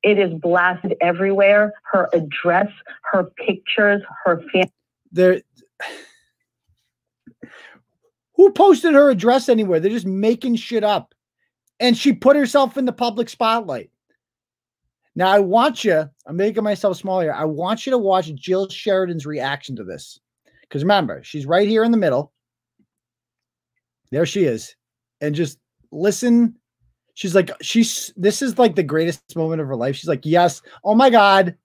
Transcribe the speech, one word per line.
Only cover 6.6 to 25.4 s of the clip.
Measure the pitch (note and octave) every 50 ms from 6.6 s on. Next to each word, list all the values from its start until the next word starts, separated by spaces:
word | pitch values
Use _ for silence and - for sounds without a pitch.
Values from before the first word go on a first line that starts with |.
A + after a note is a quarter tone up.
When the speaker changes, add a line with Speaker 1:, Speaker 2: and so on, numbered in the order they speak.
| _ _ _ _ _ _ _ _ _ _ _ _ _ - _ _ - - - - - - - _ _ _ _ _ _ _ _ _ _ _ _
Speaker 2:
who | - F#4+ G4
posted | G4 - G4 G4+ E4+ - - E4+ D4+
her | C#4 D4 C#4+
address | B3+ F#3 F3 A#3 B3 C4+ B3 -
anywhere? | A#3+ A3 G#3+ F#3 F3 D#3+
They're | E3 G3
just | A3 A#3+ F3
making | F#3+ F#3+ F#3+ G3+ A3 A#3 A#3 - B3+ A#3+
shit | A3+ - - A#3+ A3 G3+
up. | G#3 G#3 F3+ - _ _ _ _ _ _ _ _ _ _ _ _ _ _ _
And | A#3+ B3 A#3
she | A#3 - C#4+
put | A#3 - - C4 C#4+
herself | D4 C#4 A#3 - C#4+ C4+ A#3+ -
in | C#4 C4
the | B3
public | - - B3 A#3+ G#3+ A#3 A#3 A#3
spotlight. | - _ A#3+ A3+ A3+ A#3 G#3+ E3+ C3+ A#2 F2 _ _ _ _ _ _ _ _ _ _ _ _ _ _ _ _ _ _ _ _ _ _ _ _ _ _
Now, | E3 F#3 F#3
I | F#3+ G#3
want | G3 F3+ F#3+ A#3 B3 D4+ A#3 - -
you, | G#3+ E3+ D#3 D#3 C#3+ _ _ _
I'm | - D3+
making | F3 G3 G#3+ G#3 A3 G#3+
myself | G#3 G3+ F3+ - G3+ F3+
small | - - F#3+ F#3 F#3
here. | E3+ D3+
I | - - D#3
want | D#3 D#3 C#3+ E3+ F#3 A3 A3+ -
you | C4+
to | C4 B3
watch | G#3 F#3+ F#3 F#3 E3+ D#3 D3+
Jill | C3+ - F3+ F#3 F#3 G3 F#3+
Sheridan's | - - - G#3+ F#3+ F#3+ F#3+ F3+ F3 D#3+ C#3
reaction | D3+ D3+ C#3+ B2+ C3+ C#3+ C#3+ - - C3
to | A2 G2+
this. | F#2 F2 - - - - _ _ _ _ _ _ _ _ _ _ _
'Cause | - C#3
remember, | D3 F#3 G#3 G3 D#3+ A#2 E2 -
she's | - - - D3+ C3+
right | C#3 E3 F#3 G#3 G3+
here | A3 A3 A3+
in | A#3
the | A#3 A3
middle. | F#3 D#3 B2+ B2+ D3+ _ _ _ _ _ _ _ _ _ _ _ _ _ _ _ _ _ _ _ _ _ _ _ _ _ _ _ _ _ _ _ _ _ _ _ _ _
There | A#2+ C#3+ E3+
she | D3+ - G3+ F3+
is. | C#3+ A#2 A2 - - _ _ _ _ _ _ _ _ _ _
And | D3 D3+ C#3+
just | D3+